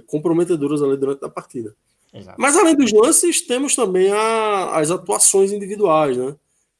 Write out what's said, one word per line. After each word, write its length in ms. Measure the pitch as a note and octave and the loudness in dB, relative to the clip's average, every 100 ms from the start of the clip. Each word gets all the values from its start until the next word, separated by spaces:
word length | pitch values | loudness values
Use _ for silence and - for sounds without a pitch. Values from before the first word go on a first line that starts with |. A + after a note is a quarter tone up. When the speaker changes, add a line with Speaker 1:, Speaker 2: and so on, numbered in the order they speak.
| - | -8
Speaker 1:
comprometedoras 760 | D3+ E3 E3 F3 E3+ C#3+ D3+ | -6 -2 0 0 -2 -2 0
ali 140 | C#3 C#3 | 0 0
durante 280 | C3+ C#3 - | -2 -4 -8
a 40 | |
partida. 460 | - - B2+ A2 - _ _ _ - | -12 -12 -12 -12 -14 _ _ _ -20
Speaker 2:
Exato. 260 | F#2 - | -20 -4
Speaker 1:
Mas 160 | C4 D#4+ | 0 4
além 200 | E4+ C#4+ | 4 4
dos 160 | A#3+ | 4
lances, 480 | G#3+ B3 D#4 F4 D4+ - | 4 4 4 2 -2 -4
temos 300 | B3 C#4 - | -4 -4 -2
também 360 | G#3+ F#3 F#3+ | -2 0 0
a, 640 | G#3 A3 A3+ G#3+ G3+ F3+ D#3 | 2 0 -2 -2 -2 -2 -2
as 140 | D3+ | -2
atuações 600 | F3+ F3+ G#3+ - G3 G3 | -4 -4 0 2 4 2
individuais, 640 | G#3 G3 G#3 G3+ D#3 D3 B2 | 0 -8 -2 2 2 2 -2
né? 200 | B2+ D3 _ _ _ _ | -6 -10 _ _ _ _